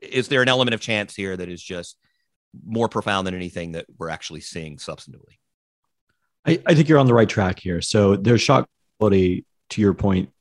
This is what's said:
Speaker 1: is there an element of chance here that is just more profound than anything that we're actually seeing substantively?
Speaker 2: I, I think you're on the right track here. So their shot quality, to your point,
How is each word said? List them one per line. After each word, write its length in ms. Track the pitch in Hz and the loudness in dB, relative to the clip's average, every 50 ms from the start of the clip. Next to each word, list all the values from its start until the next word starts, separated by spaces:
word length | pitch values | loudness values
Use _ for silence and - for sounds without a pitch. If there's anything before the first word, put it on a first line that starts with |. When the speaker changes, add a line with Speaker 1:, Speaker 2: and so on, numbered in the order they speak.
Speaker 1:
is 260 | - - - 131 120 - | -18 -8 -6 -6 -4 -2
there 140 | 143 127 | 0 0
an 60 | 127 131 | 2 2
element 260 | 127 131 127 120 113 | 2 0 0 -2 -4
of 80 | 107 | -6
chance 340 | - - 110 104 101 - - | -6 -4 -4 -4 -6 -6 -10
here 220 | 104 98 95 92 92 | -10 -8 -8 -8 -8
that 120 | 90 87 | -10 -12
is 120 | 87 82 | -12 -14
just 360 | - - 92 87 87 - - _ _ _ _ _ _ _ _ _ _ _ - - - | -14 -12 -12 -12 -14 -14 -20 _ _ _ _ _ _ _ _ _ _ _ -20 -20 -12
more 240 | 110 110 113 117 110 | -8 -4 -2 -2 -2
profound 380 | - 110 - 107 101 95 95 92 | -2 -4 -4 -2 -2 -2 -2 -4
than 80 | 92 | -6
anything 380 | 92 90 87 - 90 85 85 82 | -8 -10 -10 -10 -10 -10 -10 -10
that 120 | 82 - - _ - | -12 -14 -16 _ -14
we're 120 | 82 80 | -12 -12
actually 320 | 80 - - - 80 76 | -12 -12 -12 -14 -16 -16
seeing 360 | - - - 85 80 78 73 69 | -16 -14 -14 -14 -14 -14 -16 -16
substantively? 600 | - 85 76 - - 73 64 - _ _ _ _ _ _ _ _ _ _ _ _ _ _ _ _ _ _ _ _ _ _ _ _ - | -14 -14 -14 -14 -18 -20 -20 -20 _ _ _ _ _ _ _ _ _ _ _ _ _ _ _ _ _ _ _ _ _ _ _ _ -2
Speaker 2:
I, 160 | 156 165 165 - | 0 0 0 2
I 100 | - 170 | 2 4
think 120 | 147 156 143 | 4 6 6
you're 100 | 156 143 | 6 6
on 100 | 135 123 | 6 6
the 60 | 120 | 6
right 160 | 117 110 101 | 6 4 4
track 300 | - 107 95 92 95 - | 2 0 -2 -2 -2 -4
here. 220 | - 92 87 85 | -6 -6 -6 -6
So 340 | - - - 107 101 98 101 | -4 0 2 4 4 4 4
their 220 | 98 101 117 120 110 | 4 4 2 2 4
shot 300 | - - 135 127 123 - _ _ _ _ _ - | 4 4 2 2 2 -2 _ _ _ _ _ 0
quality, 480 | 107 104 98 95 92 90 92 90 - _ _ _ _ - | 2 2 4 4 2 2 0 -4 -6 _ _ _ _ -8
to 100 | - 110 | -2 0
your 120 | 104 98 87 | 2 2 2
point, 380 | - - 101 95 92 - - _ _ | 2 0 0 0 -2 -2 -6 _ _